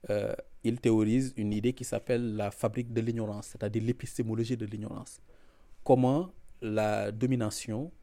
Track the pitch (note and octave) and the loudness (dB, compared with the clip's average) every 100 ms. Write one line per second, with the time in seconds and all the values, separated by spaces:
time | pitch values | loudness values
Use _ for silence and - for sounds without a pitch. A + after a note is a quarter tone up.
0 | - G#2 G2+ - - - A#2 B2 A#2+ A2 | -2 -2 0 -4 -10 -4 -2 2 4 6
1 | G#2+ B2 C3 - G#2 G#2+ A#2 B2+ B2 A2 | 6 4 2 -2 0 2 0 -2 -4 -4
2 | - A#2+ A#2 G#2+ G2+ - - A#2 A#2+ A2+ | 0 -2 0 -2 -4 -2 -2 -2 -2 0
3 | A#2 A2+ G#2 G#2 - - G#2 A2 A2+ - | 0 -2 -4 -6 -10 -6 -2 0 0 -2
4 | - - A2+ A2 A2+ A#2+ G#2+ G#2+ G#2+ - | -4 -4 -2 0 0 -2 -4 -6 -8 -10
5 | - - - - - - - - - C3 | -14 -20 -20 -20 -20 -20 -20 -8 4 6
6 | B2+ C#3+ F#3 - - - A2 G#2+ G#2+ G#2 | 6 4 -2 -10 -18 -8 -2 2 2 2
7 | G#2 G#2+ B2+ B2 G#2+ - - A2 D#3+ - | -2 0 0 2 0 -4 -4 -4 -6 -12